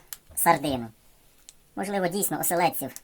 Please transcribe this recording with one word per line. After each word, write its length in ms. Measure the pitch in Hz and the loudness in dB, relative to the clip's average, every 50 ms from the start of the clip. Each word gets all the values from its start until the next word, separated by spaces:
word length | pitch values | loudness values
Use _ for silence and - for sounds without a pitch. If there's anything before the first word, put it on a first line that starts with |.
| - - - - _ - - | -4 -12 -18 -18 _ -10 -6
сардину. 520 | - - 170 170 143 143 151 135 123 117 113 - _ _ - - _ _ - _ - _ - - - _ _ _ | 2 4 4 4 4 2 -2 -4 -4 -6 -8 -12 _ _ -20 -20 _ _ -20 _ -20 _ -20 -20 -20 _ _ _
Можливо, 320 | - 190 196 202 196 185 170 | -8 -6 -2 -2 0 0 0
дійсно 320 | 175 208 180 - 160 - | 0 -2 -2 -2 -2 -2
оселедців 520 | 151 - 175 170 175 156 - - 139 131 - - | -2 0 2 2 2 2 0 -2 -8 -8 -10 -10